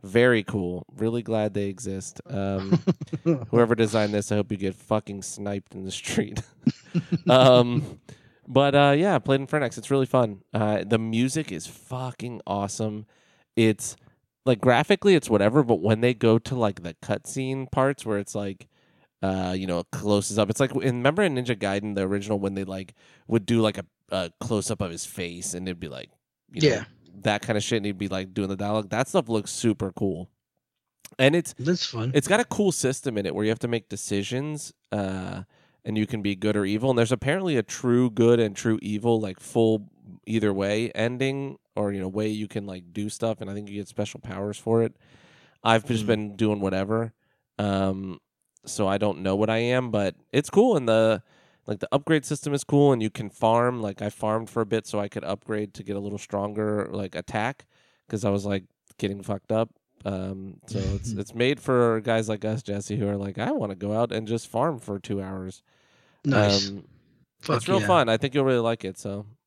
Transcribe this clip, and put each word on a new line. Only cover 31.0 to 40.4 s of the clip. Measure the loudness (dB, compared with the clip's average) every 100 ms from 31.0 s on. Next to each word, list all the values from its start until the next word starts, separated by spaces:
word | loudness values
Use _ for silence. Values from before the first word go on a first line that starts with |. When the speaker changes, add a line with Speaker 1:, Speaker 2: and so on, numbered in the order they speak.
| -20 4
Speaker 1:
And | 4 4
it's | -2 -6
Speaker 2:
That's | -2 0 -2
fun. | -4 0
Speaker 1:
it's | 0 2
got | 0
a | 0
cool | 0 0
system | 2 -2 -2 -4 -2
in | -2
it |
where | 0 0
you |
have | 0
to | -2
make | -4 -4
decisions, | -12 -4 -4 -2 -4 -4 -8 -12 _ _
uh, | -4 -4 -4 -8 -10 -14 _ _ _ -6
and | -2
you | -2
can | -2
be | -4
good | -2 -2 0
or | 0
evil. | 0 2
And | 2
there's | 2
apparently | 0 0 -2 0 -2
a |
true | -2 -4 2 4 2
good | 4 6 6
and | 2 -2
true | -2 -2
evil, | -2 -2 0 0
like, | -2 -10
full | -4 2 4 2 -2 _ -20 -20 -4
either | 0